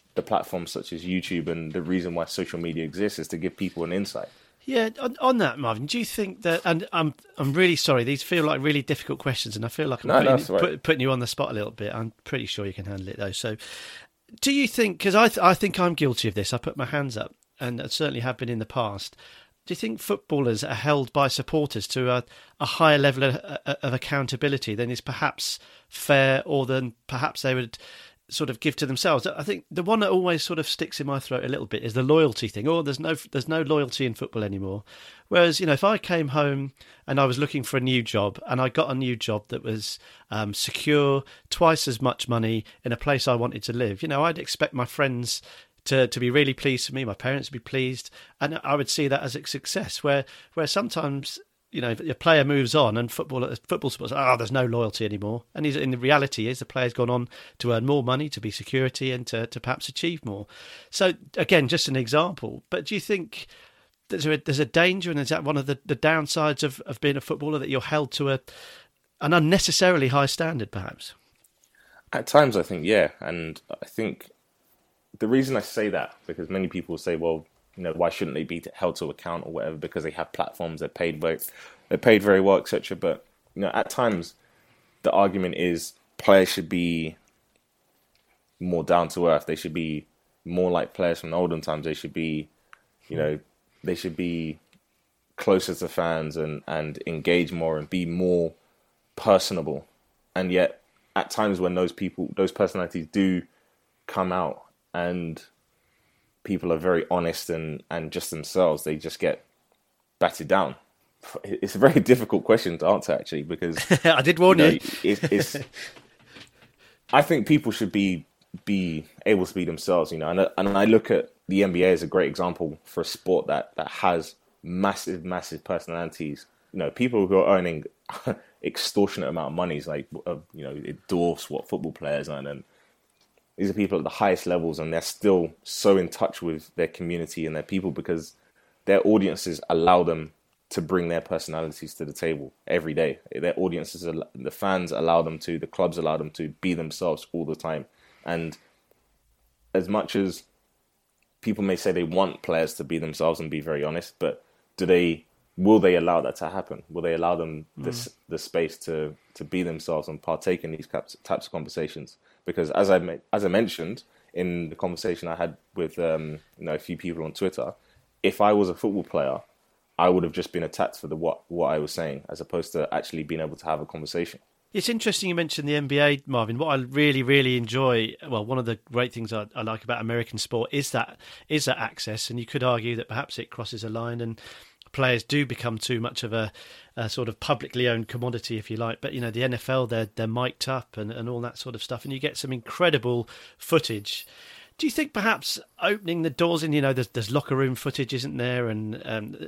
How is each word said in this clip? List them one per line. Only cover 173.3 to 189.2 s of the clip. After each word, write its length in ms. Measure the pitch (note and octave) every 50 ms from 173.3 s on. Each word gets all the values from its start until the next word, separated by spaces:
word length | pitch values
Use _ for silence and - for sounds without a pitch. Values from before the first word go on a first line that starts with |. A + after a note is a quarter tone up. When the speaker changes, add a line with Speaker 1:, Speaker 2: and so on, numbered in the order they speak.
| E2 D#2+
Speaker 1:
able 140 | D#2 D2+ D2+
to 100 | - -
have 160 | D#2+ D#2 D2+
a 40 | D2+
conversation. 540 | - - D#2+ D2+ D2 - F2 E2+ - - - _ _ _ _ _ _
Speaker 2:
It's 180 | _ G#3+ - -
interesting 400 | A#3 A3 - A3+ F#3+ - G3 F#3
you 40 | F3
mentioned 340 | E3+ E3+ D3+ - - D3 C#3+
the 80 | D3
N 120 | D3 C#3+ C3+
B 120 | C#3 C#3+
A, 220 | D3 D3 D3 C#3 - -
Marvin. 320 | C3+ A#2+ A2+ G#2+ A#2 A#2+
What 80 | D#3+ D#3+
I 160 | C#3+ C3+ B2+
really, 400 | B2 C3 C#3+ D3 D3 C#3 C3+ B2+
really 340 | A#2+ C#3 C#3 C3+ B2+ B2 B2
enjoy, 560 | A#2 A2+ A#2 C3 C3+ C3 B2 A2+ A2 A2 - - - D3+
well, 160 | B2+ A2 G#2+
one 140 | A2+ C3 C3
of 60 | B2
the 120 | A2+ A2+ A2 _ _
great 200 | B2+ A#2+ B2 B2
things 220 | - A#2+ A#2 G#2 A2+
I, 140 | G#2+ G#2 G#2 _
I 80 | B2 A2
like 200 | A2 A2 A2 -
about 160 | - A#2+ A#2
American 380 | A2+ A2+ A#2 A#2+ A#2 - - G#2+
sport 340 | - - - A2+ A#2 -
is 200 | - C#3+ C3+ -
that, 260 | - B2 A2 - - _ - - - - - _
is 160 | D3+ D3+ D3
that 140 | C#3 - -
access, 500 | A2+ A2+ - - - A#2 G#2+ A2 - -
and 100 | A#2+ A#2+
you 60 | A#2
could 180 | - - C#3 B2
argue 320 | B2+ B2 A#2 A2 A#2+ A#2+
that 120 | A2+ - -
perhaps 320 | A2 A#2+ C#3+ - - -
it 100 | A2+ -
crosses 340 | - - A#2 - - G#2+ G#2+
a 60 | A2
line 320 | A2 A2+ A#2 A#2 A#2+ A#2
and 180 | A#2 A2+ A2+ - - - - - - - _ _ - -
players 320 | - - C3+ B2+ B2 A#2 -
do 220 | _ C#3+ D3 C#3+
become 320 | B2 A#2+ - - A#2+ A2+ G#2+
too 200 | - - B2+ A2+
much 240 | A2+ B2 - - -
of 80 | A2+
a, 200 | A2 A2+ A2 G#2 - - - - - - - _ _
a 140 | - A#2 G#2+
sort 180 | - - B2 A2
of 120 | G#2+ -
publicly 480 | - - D3 A#2 - C#3+ - B2 B2 B2
owned 200 | A#2 A2+ A2+ -
commodity, 500 | - A#2+ B2 B2+ A#2+ A2+ - - A#2 G#2+
if 120 | G#2 -
you 80 | A2 G#2+
like. 240 | A#2 A2+ A2+ -
But, 120 | - - -
you 80 | C3